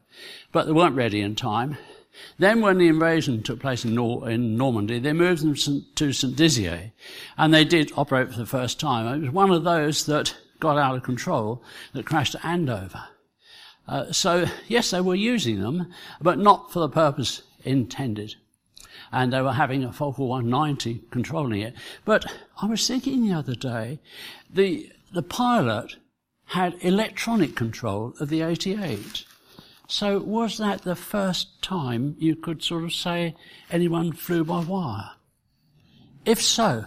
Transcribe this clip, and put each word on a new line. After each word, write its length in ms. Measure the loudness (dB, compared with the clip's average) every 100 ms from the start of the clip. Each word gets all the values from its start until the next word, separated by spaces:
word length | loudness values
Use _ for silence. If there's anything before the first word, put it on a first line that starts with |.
| _ -20 -20 -20 -2
But 140 | 0 2
they 60 |
weren't 220 | 4 4
ready 260 | 4 0 0
in 140 | -2
time. 420 | -2 -2 -2 -2 -6 -12 -20 _ -20 -20 2
Then 220 | 4 6
when 180 | 4 6
the 100 | 6
invasion 540 | 6 4 4 2 -2
took 180 | -4 -4
place 240 | -2 -2
in 100 | 0
Nor-, 340 | 2 2 -2 -2
in 280 | 0 0 2
Normandy, 420 | 2 2 0 -2
they 140 | 0
moved 300 | 2 4 4
them 100 | 2
s-, 160 | 0 0 -2 -4 -2
to 160 | 0
Saint 240 | 2 -2 4
Dizier, 560 | 4 4 0 -4 -10 -16 -20 -18 -14 0
and 160 | 6
they 120 | 6
did 280 | 6 4 2 0
operate 340 | 0 2 0
for 80 | -4
the 80 | -6
first 320 | -4 -4 -4
time. 280 | -2 0 -2
It 120 | -4 -2
was 40 |
one 200 | 2 4
of 140 | 4
those 420 | 4 2 2 0 0
that 300 | 0 0 -6 _ _
got 180 | 0 4
out 180 | 2 0
of 60 |
control, 600 | -4 -4 -2 -2 -2 -6 -10 -20 -14
that 120 | -12 -2
crashed 280 | 0 0
at 100 | -4
Andover. 600 | -4 -2 -2 -4 -8 -14 -18 _ _ _ _ -20 -20 _ -8
Uh, 240 | -6 -4
so, 340 | -2 2 2 2 -4 -2
yes, 220 | 0 0
they 100 | 0
were 140 | 0
using 460 | 2 2 0 0 0
them, 320 | -2 -2 -4 -10 -20 -2
but 180 | 0 4
not 340 | 6 6 2
for 80 | -2
the 80 | 0
purpose 540 | 4 2 2 -4 -6 -14 _
intended. 720 | -2 0 0 -4 -6 -6 -8 -14 _ _ _ _ -20 -20 -6
And 200 | 0 0
they 80 | 2
were 120 | 0
having 300 | 2 0 0
a 60 | -4
Fokker 400 | -4 -6 -2 -2
one 200 | -2 0
ninety 540 | 0 0 -2 -4 -8 -6
controlling 520 | -6 -4 -4 -2 -4
it. 120 | -6 -12 -18 -10
But 220 | 0 0 0 -12 -18 -6
I 40 | -4
was 200 | -2 -2
thinking 400 | -2 -2 0 2
the 80 |
other 220 | 0 -2 -6
day, 420 | -6 -6 -6 -10 -16 -18 -18 -18 _
the, 440 | 0 2 0 -8 _ _
the 100 | -6
pilot 760 | -6 -2 2 4 2 0 -4 -14 _ _ _ _
had 320 | _ -2 -2 0
electronic 760 | 0 2 0 -4 -2 0 0 0
control 580 | -6 -4 -4 -4 -6 -8
of 80 | -4
the 140 | -2
eighty-eight. 840 | -2 -2 -4 -4 -4 -6 -8 -12 -14 -20 _ -20 -20 -20 -8
So 320 | -2 0 0
was 380 | 0 -2 -2 -2
that 240 | -2 -2
the 120 | -4
first 640 | -6 -4 -2 0 -2 -6 _
time 540 | -6 -4 -2 -2 -2 0
you 160 | 0 0
could 260 | -4 -6
sort 220 | -4 -4
of 100 | -4
say 400 | -4 -2 -2 -2 -6 -18 -20 -4
anyone 440 | 0 2 2 -2
flew 320 | -4 -2 0
by 160 | 0 -2
wire? 500 | -2 -4 -4 -6 -10 -16 _ _ _ _ _ _ _ _ -20 -6
If 160 | 0 2
so, 440 | 2 2 2 2